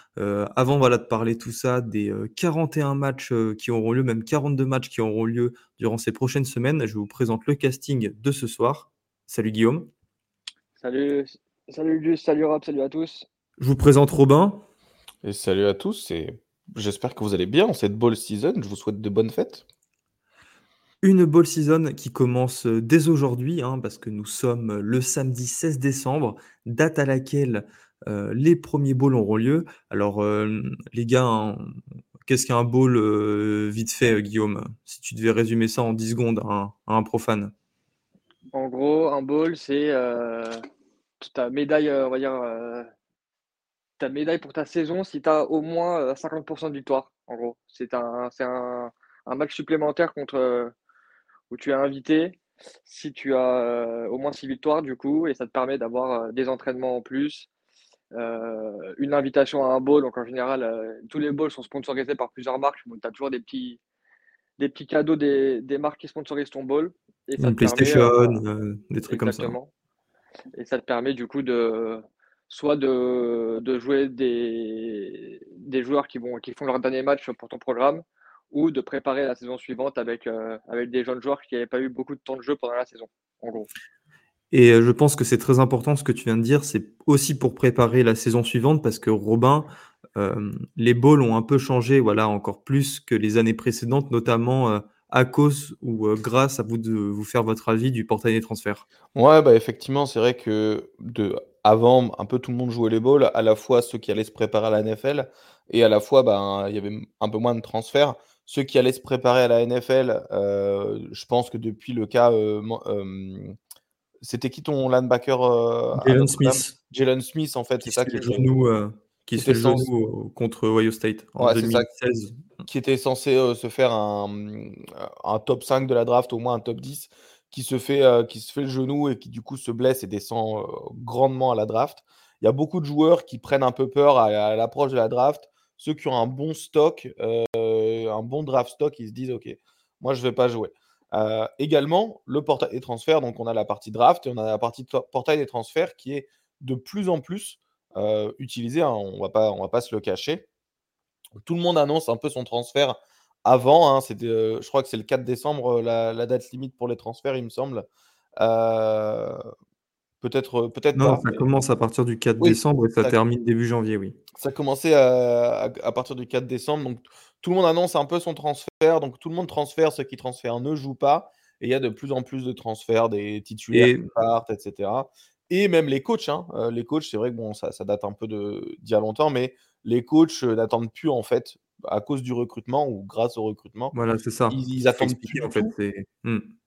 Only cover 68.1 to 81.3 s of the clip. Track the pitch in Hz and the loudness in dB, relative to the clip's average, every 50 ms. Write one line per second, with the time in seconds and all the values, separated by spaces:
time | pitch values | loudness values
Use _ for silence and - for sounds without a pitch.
68.1 | 120 120 123 120 117 107 107 107 107 107 107 104 104 104 - - - 110 - - | 8 6 6 4 2 0 -2 -4 -4 -4 -6 -8 -8 -10 -12 -8 -8 -8 -6 -6
69.1 | 123 117 113 113 110 - - 117 120 123 135 - _ _ _ _ _ _ _ _ | -4 -2 -2 -2 -2 -4 -6 -8 -8 -10 -12 -16 _ _ _ _ _ _ _ _
70.1 | _ _ _ _ - - - 262 - - 120 - 135 123 - - 127 117 120 135 | _ _ _ _ -20 -20 -20 -20 -18 -16 -8 -6 -6 -6 -4 -4 -4 -2 -2 -4
71.1 | 139 120 120 110 - 143 135 127 123 120 117 113 110 113 117 110 113 110 110 _ | -4 -4 -8 -8 -8 -6 -4 -2 0 0 0 0 -2 -4 -6 -6 -8 -10 -14 _
72.1 | _ _ _ _ _ _ _ - - - - 147 147 147 135 131 127 123 123 123 | _ _ _ _ _ _ _ -20 -12 -4 -2 -2 0 0 0 0 0 0 0 0
73.1 | 123 123 120 120 117 117 117 113 113 113 117 123 131 123 117 131 143 135 139 135 | 0 0 -2 -2 -2 -2 -2 -4 -4 -4 -4 -4 -4 -2 -2 0 0 0 0 -2
74.1 | 127 120 131 123 120 117 120 117 113 113 113 107 110 110 110 113 107 104 98 95 | -2 -2 -2 -2 -2 -2 -4 -4 -6 -6 -8 -8 -8 -8 -8 -8 -8 -10 -10 -12
75.1 | 95 - 110 - - - - - - 90 - 139 131 131 120 123 143 143 139 - | -14 -16 -16 -18 -20 -20 -20 -20 -20 -20 -10 -6 -4 -4 -2 -2 -2 -2 -2 -4
76.1 | - 127 117 123 123 113 - - 117 - 147 135 127 127 123 131 131 131 131 139 | -8 -12 -10 -10 -10 -10 -12 -14 -14 -8 -4 -4 -2 -2 -2 -2 -2 -2 0 0
77.1 | 143 139 - - 120 - - 117 - 120 - - 123 117 131 143 151 165 170 _ | -2 -2 -4 -8 -12 -12 -14 -18 -18 -8 -6 -6 -2 2 2 2 2 0 -6 _
78.1 | _ _ _ _ _ _ _ _ - 143 156 165 151 131 120 - 143 135 - 143 | _ _ _ _ _ _ _ _ -2 0 0 0 0 -2 -6 -6 -6 -6 -4 -4
79.1 | 131 135 143 131 123 - 123 120 127 127 - - 123 113 131 139 135 127 117 113 | -2 -2 -2 -4 -4 -8 -10 -12 -14 -12 -12 -10 -8 -6 -6 -6 -6 -6 -6 -6
80.1 | 117 117 - 117 113 113 110 113 110 110 _ - 117 120 120 120 120 127 120 127 | -8 -8 -8 -8 -8 -8 -8 -10 -12 -14 _ -8 -6 -6 -6 -4 -4 -4 -2 -4
81.1 | 127 127 120 139 | -6 -6 -4 -4